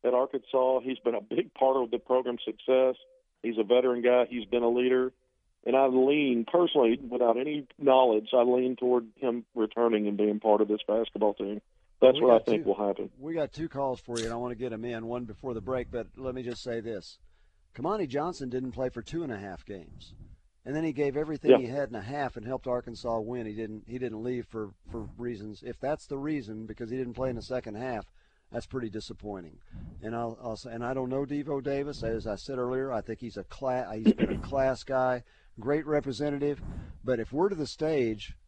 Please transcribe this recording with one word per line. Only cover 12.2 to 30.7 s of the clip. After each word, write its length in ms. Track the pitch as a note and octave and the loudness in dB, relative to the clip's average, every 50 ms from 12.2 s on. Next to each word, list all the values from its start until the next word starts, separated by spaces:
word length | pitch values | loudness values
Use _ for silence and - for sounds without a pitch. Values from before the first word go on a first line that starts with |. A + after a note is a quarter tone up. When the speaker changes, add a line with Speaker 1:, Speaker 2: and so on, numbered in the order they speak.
| A#2 | 6
Speaker 1:
what 40 | B2+ A#2 | 8 8
I 40 | |
Speaker 2:
got 80 | A2 - | 6 6
Speaker 1:
think 180 | - A2 A2 - | 2 0 2 2
Speaker 2:
two, 60 | - | 0
Speaker 1:
will 180 | F#2+ - G#2 | 0 2 0
happen. 220 | G2+ G2 - - - _ B2 | -2 -2 -2 -6 -10 _ -12
Speaker 2:
we 140 | C3 D#3 E3 | -10 -6 -4
got 180 | D#3+ D3 B2+ | -4 -4 -4
two 160 | - D3 D#3+ D#3+ | -6 -8 -8 -6
calls 300 | - C#3 C#3 C3+ B2+ - | -4 -2 -2 -2 -2 -6
for 200 | - - A#2+ A#2 | -8 -8 -6 -4
you, 60 | A2+ | -4
and 80 | A2+ A#2 | -4 -4
I 20 | |
wanna 180 | A#2 B2 B2 A#2+ | -6 -6 -6 -6
get 180 | A2 B2+ B2 A2+ | -6 -6 -6 -6
'em 120 | A2 A#2 | -6 -6
in, 220 | A#2+ A#2+ A2+ A2+ | -6 -6 -6 -6
one 160 | A2+ A#2+ B2 B2 | -6 -6 -8 -8
before 280 | A2 G#2 - - C3 A#2+ | -10 -12 -10 -8 -6 -6
the 60 | A2+ | -6
break, 280 | G2 B2+ C3 B2+ A#2+ A2+ | -6 -4 -4 -4 -4 -4
but 180 | B2 A#2+ A2 - - | -6 -8 -8 -8 -12
let 180 | - C3 C3 B2+ | -10 -8 -8 -8
me 80 | C3 B2 | -6 -8
just 180 | A#2+ A#2+ - | -8 -10 -8
say 200 | - B2+ A#2 A#2 | -8 -6 -6 -6
this. 360 | G#2 A#2 A2 F#2+ - - - _ - - _ _ _ _ _ _ _ _ _ | -6 -6 -8 -8 -10 -14 -20 _ -20 -20 _ _ _ _ _ _ _ _ _
Kamani 340 | - C3 E3+ G#3 G#3+ F3+ | -6 -4 -2 -2 -2 -4
Johnson 420 | C3 A#2+ C#3+ D3+ F3 - - C3+ B2 | -2 -2 -2 -2 -4 -6 -8 -8 -6
didn't 240 | A#2+ B2+ C3 B2+ - | -4 -4 -6 -6 -6
play 160 | B2+ C3 B2+ | -4 -4 -4
for 120 | - A#2+ | -4 -8
two 220 | A2 - D3+ E3+ E3+ | -10 -8 -6 -6 -6
and 80 | C#3 | -6
a 60 | A2+ | -6
half 280 | G2 G2+ G2 F2+ - - | -8 -8 -10 -12 -12 -12
games. 480 | - G2+ F#2 D#2+ E2 - - - - - - - - - - _ _ _ _ _ | -14 -14 -14 -14 -16 -18 -20 -20 -20 -20 -20 -20 -20 -20 -20 _ _ _ _ _
And 100 | - C#3 | -6 -4
then 80 | D#3+ E3 | -2 -2
he 100 | D#3+ C3 | -2 0
gave 220 | C3+ D3 C#3 C3+ | 0 0 0 0
everything 340 | D3 D#3 D3+ D#3 C3+ - - | -2 -4 -4 -6 0 8 8
Speaker 1:
Yeah. 60 | B2+ - | 8 8
Speaker 2:
he 60 | B2+ | 8
had 220 | A#2 C3 C#3+ C#3 A2 | 0 -4 -4 -4 -4
in 60 | A#2+ | -6
a 60 | G#2+ | -10
half 360 | F#2 A#2 C#3+ D3 C#3 B2 - | -8 -6 -4 -4 -4 -4 -4
and 80 | A#2+ G#2 | -8 -8
helped 220 | A#2+ C3+ B2 - | -6 -6 -6 -2
Arkansas 520 | C3 B2 B2 A#2+ B2+ A2+ - - A#2+ A2+ A2+ | -2 -4 -2 -4 -8 -14 -8 -4 -4 -4 -2
win. 240 | G#2+ A2+ B2 B2 A2+ | -4 -4 -6 -6 -6
He 80 | G#2+ G#2+ | -8 -6
didn't, 300 | G#2+ A2+ G#2+ G#2+ G#2+ - | -8 -8 -8 -8 -12 -12
he 100 | A2 A#2+ B2+ | -12 -8 -6
didn't 240 | B2+ A#2+ A2 G#2+ A2+ | -6 -6 -6 -6 -4
leave 220 | B2 B2+ B2 A2+ | -4 -4 -4 -6
for, 240 | _ - A2 G#2+ G2 - _ _ - | _ -8 -8 -8 -8 -12 _ _ -12
for 160 | - A#2 G#2+ - - | -10 -10 -10 -12 -12
reasons. 440 | A2 A#2+ A#2+ A#2+ F#2+ G#2 G#2+ G#2 - - | -10 -8 -8 -8 -8 -10 -12 -14 -12 -12
If 160 | A#2+ A#2 - | -12 -10 -6
that's 260 | - C3+ D#3 D3+ - | -4 -4 -4 -4 -6
the 100 | - C#3+ | -8 -8
reason, 480 | C#3 C#3 D3+ D#3 C#3+ A#2 G#2 A2 A2 A2 | -6 -4 -4 -4 -4 -6 -8 -10 -10 -10
because 240 | A2 A2 - A#2+ A2 | -12 -10 -10 -8 -6
he 60 | B2 | -6
didn't 160 | C3 C3 A#2+ A2+ | -6 -6 -6 -4
play 160 | B2 C3 C3 | -4 -4 -4
in 60 | B2 | -4
the 60 | A#2 | -6
second 340 | A2 - C3 B2 - A2+ G#2 | -6 -6 -6 -6 -6 -6 -10
half, 300 | G#2+ B2+ C3 A#2+ G#2+ G2 - _ - _ _ _ _ _ _ | -8 -6 -6 -6 -6 -8 -12 _ -20 _ _ _ _ _ _
that's 140 | - A#2 - | -10 -10 -8
pretty 220 | - B2+ C3 A#2+ A2 | -6 -8 -6 -6 -6
disappointing. 720 | G2 A2 - - G#2 - - G#2 G2+ F#2 F2 D#2 - - - - - - - - - - | -8 -10 -10 -10 -16 -12 -10 -10 -10 -10 -12 -14 -20 -20 -20 -18 -16 -14 -14 -14 -14 -12
And 140 | - A2 A#2 | -10 -6 -6
I'll, 220 | A#2 A#2 A#2 A2+ - | -4 -4 -6 -8 -8
I'll 140 | A#2+ A#2+ A2 | -8 -8 -8
say, 140 | G#2+ - B2+ | -8 -10 -12